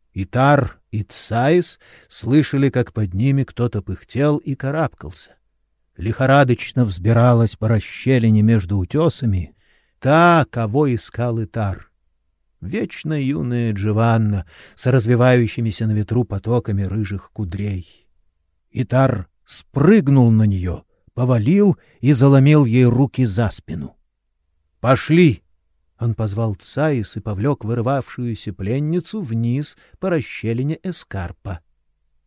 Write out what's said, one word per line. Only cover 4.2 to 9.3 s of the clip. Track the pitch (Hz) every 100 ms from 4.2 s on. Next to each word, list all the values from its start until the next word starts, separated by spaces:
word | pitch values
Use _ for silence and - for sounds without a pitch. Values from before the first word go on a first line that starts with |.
| 147 147
и | -
карабкался. | 135 135 151 151 - - - - _ _ _ _ _ _ -
Лихорадочно | 95 113 131 139 131 120 - - 117
взбиралась | 87 95 113 123 117 113 -
по | 110
расщелине | 113 - - 127 131 113 107
между | 107 113 87 101
утёсами | 92 147 165 - 123